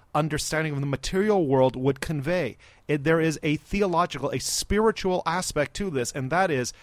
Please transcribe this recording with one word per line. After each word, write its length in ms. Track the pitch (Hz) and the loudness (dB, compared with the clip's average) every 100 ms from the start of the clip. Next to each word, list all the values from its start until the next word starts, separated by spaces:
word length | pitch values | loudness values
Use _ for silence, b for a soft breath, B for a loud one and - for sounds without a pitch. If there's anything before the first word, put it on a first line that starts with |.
| _ | _
understanding 580 | 147 151 151 - 156 156 | -2 0 -2 -2 -2 -2
of 80 | 143 | -2
the 60 | 139 | -2
material 600 | 135 - 185 214 202 151 | -4 -2 0 2 2 4
world 300 | 135 131 127 | 4 4 2
would 240 | 131 135 | 0 0
convey. 560 | - 156 139 180 135 - b b - | -4 -4 -2 -2 -2 -6 b b -4
It, 160 | 147 | 0
there 160 | 139 165 | 2 2
is 180 | 160 143 | 2 0
a 140 | 156 147 | -2 -2
theological, 760 | - 202 202 165 175 135 135 | -2 0 2 2 0 -2 -4
a 80 | 127 | -4
spiritual 840 | - - - 202 220 214 190 180 - | -4 -4 0 2 2 2 0 0 0
aspect 480 | 170 - 151 143 | -4 -2 -2 -2
to 160 | - 202 | -4 -4
this, 220 | 135 120 | -2 -4
and 180 | 147 131 | -4 -2
that 200 | 165 190 | 0 2
is 220 | 139 120 b | 0 -2 b